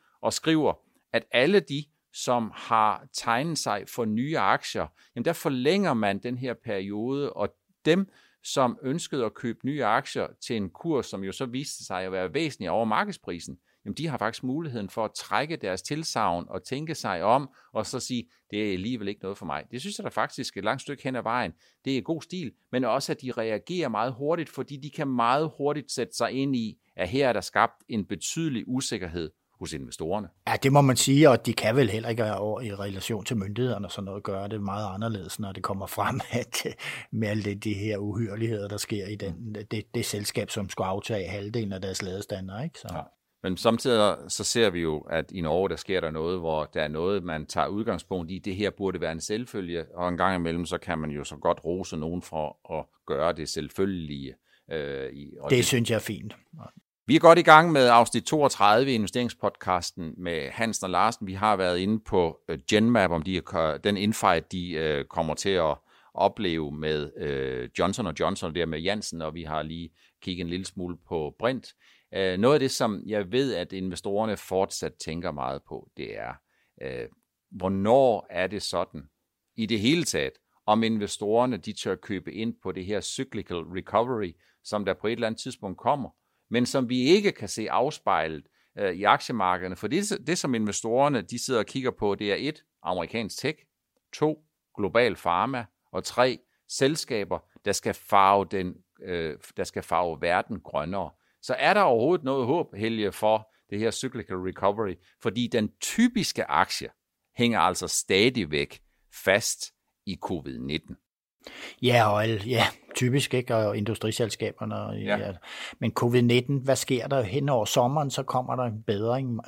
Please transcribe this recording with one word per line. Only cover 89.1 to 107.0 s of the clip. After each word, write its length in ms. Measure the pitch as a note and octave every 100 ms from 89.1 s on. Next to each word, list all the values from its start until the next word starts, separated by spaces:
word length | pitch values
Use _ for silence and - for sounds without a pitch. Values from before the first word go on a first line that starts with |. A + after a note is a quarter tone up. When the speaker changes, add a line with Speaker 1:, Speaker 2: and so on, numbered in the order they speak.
| A#2 - A#2 F#2 F2+ F2+ F#2
Speaker 1:
For 120 | G#2+
det, 160 | D#3+ G#3 G#3 B2
det, 100 | F3
som 180 | D#3+ A#2
investorerne, 640 | G#2 G2 A2+ A#2+ C#3+ B2+
de 240 | F2 A#2 -
sidder 140 | A#2+
og 60 | G2+
kigger 260 | C3+ B2+ -
på, 160 | G#2 G2
det 160 | G#2
er 40 | F2
et, 240 | C3+ D#3 _ _
amerikansk 540 | E2 F#2 E2 A2+ G#2 -
tech, 180 | C3+ D#3 _ _ _ _ _
to, 260 | - D3+ D3+ _ _ _ -
global 380 | F#2+ A2+ B2 E2
pharma, 500 | F2 F2 A#2 C3 A2 _ _
og 120 | F#2
tre, 360 | - - B2+ A#2+ _ _ _
selskaber, 680 | - C3+ D#3+ - A#2 F#2+ F2 - _ G2+
der 60 |
skal 220 | G2 A2+
farve 520 | G2 - G2+ G2 G2+ F#2
den, 220 | G2 F2+ - _ _
øh, 340 | F#2+ F2 D#2+ - - -
der 60 |
skal 200 | F2+ G2+
farve 340 | - E2+ F2 D2+
verden 380 | E2+ F#2 - G2
grønnere. 500 | - - D#2+ G2 E2+ - _ _
Så 120 | - B2+
er 140 | D3
der 80 | G3+
overhovedet 440 | F3+ A#2 C3 F3+ C3
noget 200 | C3+ A#2+
håb, 280 | E3+ - G2
Helge, 360 | A2 A2+ G#2
for 380 | - G#2+ A2 A2 _ _
det 100 | G#2
her 120 | A2
cyclical 440 | - C3 A#2+ G2+ F#2+
recovery? 580 | F#2 F2 G2 G#2 G#2 F2+ _ _
Fordi 260 | A#2 G#2+ A#2
den 220 | A#2 G#2 -
typiske 640 | - - A#3+ A#3 D#3 - -
aktie 440 | C#2+ F#2 - - -